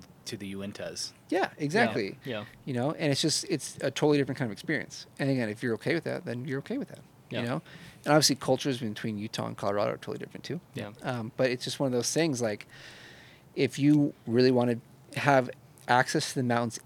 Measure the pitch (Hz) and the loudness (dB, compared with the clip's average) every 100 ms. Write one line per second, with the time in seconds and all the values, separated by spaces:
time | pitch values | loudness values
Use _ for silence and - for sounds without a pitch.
0 | - - - 110 98 98 98 98 87 85 | -16 -18 -12 -10 -8 -8 -8 -8 -10 -8
1 | - - - 349 - - 147 196 233 202 | -10 -10 -4 -2 -2 -2 -2 2 2 0
2 | 98 - 139 110 104 - - 123 135 165 | -4 -6 -8 -8 -8 -12 -6 -2 -2 0
3 | 156 135 156 - - 147 - - 156 - | 2 2 2 0 -2 -4 -4 -6 -4 2
4 | 151 147 135 135 123 98 - 143 - - | 4 4 2 -2 -4 -4 -4 -4 -6 -12
5 | - - 139 131 110 104 123 107 - 160 | -14 -4 0 0 -2 -2 -4 -2 -2 -2
6 | 135 131 123 120 143 135 - 262 208 - | -2 -6 -6 -8 -6 -6 -6 -6 -8 -12
7 | - - - 113 120 147 - - - - | -20 -20 -10 -4 -2 -4 -8 -16 -20 -6
8 | - 151 143 135 - 127 147 123 110 104 | 2 4 4 2 0 0 0 -4 -4 -6
9 | 117 104 110 - 113 110 101 101 117 - | -6 -6 -6 -6 -6 -4 -2 0 0 -2
10 | - 101 - - - 151 - - 104 104 | -8 -10 -10 -12 -8 -8 -8 -10 -10 -8
11 | - 123 110 - 127 123 - - 139 123 | -6 -6 -4 0 0 0 -4 -2 0 0
12 | 117 151 165 123 113 104 - - - - | 0 0 0 0 -2 -4 -10 -20 -20 -20
13 | - - - - - - 139 - 143 151 | -20 -20 -20 -20 -10 0 0 4 6 6
14 | 143 - - 117 127 123 123 120 - - | 4 0 0 6 6 6 4 0 -6 -20
15 | - - 127 139 127 - - - - 123 | -12 0 4 6 4 -4 -18 -6 4 4
16 | 131 160 - 143 123 120 117 - | 4 2 0 0 2 2 0 -4